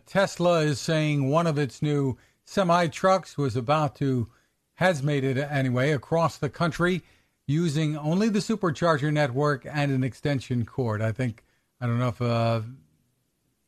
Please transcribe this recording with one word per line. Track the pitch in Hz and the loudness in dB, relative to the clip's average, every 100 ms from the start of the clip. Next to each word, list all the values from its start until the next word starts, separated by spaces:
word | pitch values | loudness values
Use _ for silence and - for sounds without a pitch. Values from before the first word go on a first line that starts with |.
| - | -2
Tesla | 190 196 - 175 170 | 0 0 2 2 2
is | 151 143 | 2 -2
saying | - 160 151 147 135 | -2 0 0 0 2
one | 156 170 | 2 2
of | 147 | 0
its | 139 - | -2 -2
new | 147 147 135 117 _ _ | -2 0 0 -4 _ _
semi | - - 180 175 170 | -6 0 2 2 2
trucks | - 190 190 - - | 0 2 2 0 -4
was | 139 113 | -2 -2
about | 117 151 147 - | 0 0 0 -2
to, | 139 127 110 _ _ _ _ | -2 -2 -4 _ _ _ _
has | - 175 156 | -2 0 0
made | 143 147 | 0 0
it | 135 127 | 0 -2
anyway, | 143 143 131 123 139 | -2 -2 0 2 0
across | 143 - 165 165 - | 0 -2 0 0 -2
the | 139 | -6
country, | - 170 131 175 180 - _ _ _ - | -2 -2 0 0 -2 -6 _ _ _ -2
using | 151 175 147 156 151 | 0 2 0 0 -2
only | 151 180 226 | 0 0 2
the | 202 | 0
supercharger | - 220 180 127 170 151 151 | -2 -2 -2 0 2 2 2
network | 151 143 123 147 135 - | 2 0 0 0 0 -4
and | 147 143 | -2 0
an | 131 | 0
extension | 131 - 147 139 - 123 | -2 -2 -2 -2 -2 -4
cord. | 110 - 120 107 | -4 -4 -2 0
I | 110 | -2
think, | 110 127 - _ _ _ - | -2 -4 -6 _ _ _ -8
I | 123 | -2
don't | 120 | 0
know | 127 | -2
if, | 120 | -2
uh, | 120 117 117 113 110 131 _ _ _ _ _ _ _ _ | -2 0 0 -2 -4 -14 _ _ _ _ _ _ _ _